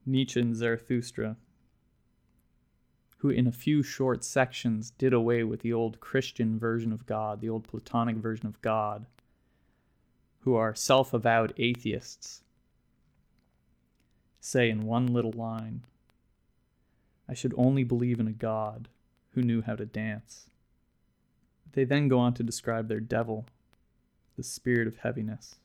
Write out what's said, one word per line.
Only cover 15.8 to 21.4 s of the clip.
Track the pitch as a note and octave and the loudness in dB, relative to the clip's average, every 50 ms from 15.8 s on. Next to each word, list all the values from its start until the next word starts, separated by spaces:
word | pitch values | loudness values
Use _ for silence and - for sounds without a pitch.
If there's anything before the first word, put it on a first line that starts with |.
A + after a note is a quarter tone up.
| B2 _ _ _ _ _ _ _ _ _ _ _ _ _ _ _ _ _ _ _ _ _ _ _ _ _ _ _ _ | -12 _ _ _ _ _ _ _ _ _ _ _ _ _ _ _ _ _ _ _ _ _ _ _ _ _ _ _ _
"I | - B2 | -12 -10
should | - - B2+ A#2 | -4 -2 -2 2
only | - B2 B2+ C3+ C#3 C3 | 4 4 6 6 4 2
believe | A#2+ B2 A#2+ B2 B2 A#2+ A#2 | 2 2 0 2 2 2 2
in | A2+ | 0
a | A2 | -2
God | A2 A#2 - A2+ A2 A2 A2 G#2+ A2 A#2 A#2 - _ _ _ _ _ _ _ _ | -2 -4 -4 -4 -2 -2 -4 -6 -6 -10 -16 -18 _ _ _ _ _ _ _ _
who | _ C3 | _ 0
knew | B2 A#2+ A#2 A#2 A2 | 0 2 2 0 0
how | - G#2+ | -2 -4
to | G#2 A2 | -6 -6
dance." | G#2+ - G#2+ A2 A2 G#2+ G#2+ - _ - - - _ _ _ _ _ _ _ _ _ _ _ _ _ _ _ _ _ _ _ | -8 -6 -6 -6 -6 -6 -8 -12 _ -20 -20 -20 _ _ _ _ _ _ _ _ _ _ _ _ _ _ _ _ _ _ _